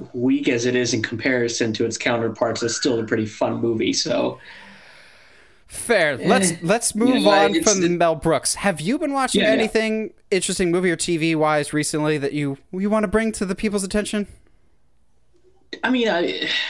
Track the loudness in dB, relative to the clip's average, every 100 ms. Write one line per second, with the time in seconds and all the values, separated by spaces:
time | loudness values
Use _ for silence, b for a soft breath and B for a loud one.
0 | -10 -2 2 2 2 0 2 0 0 -2
1 | -4 -4 -2 0 0 0 -2 0 -2 -2
2 | -2 0 -2 0 -2 0 -4 -2 0 0
3 | 0 -2 -2 -2 -4 0 -2 0 -2 -2
4 | -2 -2 -2 -6 B B B B B B
5 | B B B B B B B -10 0 2
6 | 2 2 2 4 2 0 0 0 0 0
7 | 2 4 4 6 4 2 2 2 0 2
8 | 2 2 0 0 0 -2 -2 -2 -4 -2
9 | -2 -2 0 2 2 2 2 0 0 -2
10 | -6 -10 -2 -2 -2 -2 0 2 0 0
11 | -2 0 0 2 2 2 0 -2 -2 0
12 | 0 0 -2 -2 -4 -6 -10 -4 0 0
13 | 2 2 0 -2 -4 -2 -2 -2 -2 -2
14 | -2 -4 -6 -10 _ _ _ _ _ _
15 | _ _ _ _ _ _ _ -6 -2 0
16 | 2 0 -2 -4 -4 B